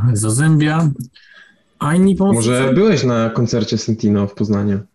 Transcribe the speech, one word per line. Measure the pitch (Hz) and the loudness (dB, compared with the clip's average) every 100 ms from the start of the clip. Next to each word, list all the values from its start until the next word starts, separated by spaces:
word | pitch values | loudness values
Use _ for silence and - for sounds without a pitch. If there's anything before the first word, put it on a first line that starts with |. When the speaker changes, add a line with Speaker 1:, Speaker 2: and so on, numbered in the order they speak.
| 117 | 0
Speaker 1:
zazębia. | 107 107 113 156 156 151 156 160 135 - - - - - _ _ _ | 0 -2 0 2 2 2 0 -2 -2 -10 -20 -20 -20 -20 _ _ _
A | 139 | -2
inni | 170 190 185 | 2 2 2
pomocnicy? | 190 226 120 | 2 2 0
Speaker 2:
Może | 247 135 | 0 2
byłeś | 180 220 160 | 2 2 2
na | 127 117 113 | 0 0 -2
koncercie | 110 117 120 107 110 | -2 -2 -2 -2 -4
Sentino | - 110 107 104 101 | -4 -2 0 0 -2
w | |
Poznaniu? | - 104 104 104 98 101 | -4 -4 -2 -2 -4 -6